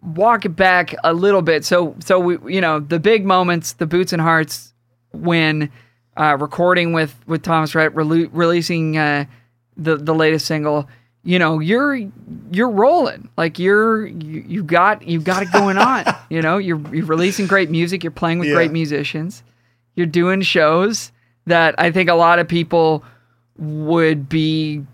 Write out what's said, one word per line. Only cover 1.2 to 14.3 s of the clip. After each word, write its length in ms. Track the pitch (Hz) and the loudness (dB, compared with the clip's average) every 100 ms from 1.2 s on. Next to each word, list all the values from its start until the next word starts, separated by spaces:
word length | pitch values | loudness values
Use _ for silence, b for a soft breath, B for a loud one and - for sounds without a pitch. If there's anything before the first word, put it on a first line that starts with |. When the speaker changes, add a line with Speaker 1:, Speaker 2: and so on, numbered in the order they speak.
| 196 196 | 2 2
Speaker 1:
bit. 220 | 165 156 | 2 0
So, 300 | - 175 165 - | 2 0 0 -6
so 200 | - 185 | 0 2
we, 360 | 175 175 - | 2 -2 -4
you 60 | 190 | -2
know, 180 | 175 151 | 0 -2
the 180 | 147 165 | -2 0
big 280 | 175 226 196 | 2 2 4
moments, 480 | 185 175 170 - | 2 2 -2 -4
the 120 | - 165 | -6 -2
Boots 260 | 175 185 | 0 0
and 80 | 175 | 0
Hearts 500 | 160 160 151 - - _ _ _ _ | 2 2 0 -8 -16 _ _ _ _
win, 580 | - 170 170 156 156 147 b b b _ - | -8 -2 0 0 -2 -4 b b b _ -4
uh, 200 | 151 143 | 0 0
recording 540 | 147 - 175 180 170 | -4 0 2 2 2
with, 220 | 165 156 - - | 0 -2 -6 -6
with 160 | 160 | -6
Thomas 320 | - 165 156 | 0 0 0
Rhett, 200 | 160 156 | 0 0
relu-, 340 | 156 156 165 165 | 0 0 0 0
releasing, 640 | 156 170 175 165 170 160 156 | 0 0 0 -2 -4 -2 -2
uh, 260 | 151 143 139 b b _ _ - | -2 -2 -6 b b _ _ -8
the, 200 | 156 151 | -4 -4
the 180 | 147 | -2
latest 320 | 160 156 156 - | 0 2 0 -2
single. 420 | 156 151 147 139 b b _ | -4 -2 -2 -4 b b _
You 160 | 170 180 | -2 0
know, 200 | 165 156 | 2 0
you're, 360 | 156 226 285 269 196 - - - - | 0 0 0 -2 -8 -14 -18 -18 -8
you're 200 | 175 247 | -2 0
rolling. 580 | 202 247 339 262 - - - | 4 4 4 0 -4 -12 -4
Like, 220 | 165 165 | -4 -2
you're, 480 | 185 202 220 220 214 | 2 2 2 0 -4
you, 360 | 170 156 | -12 -12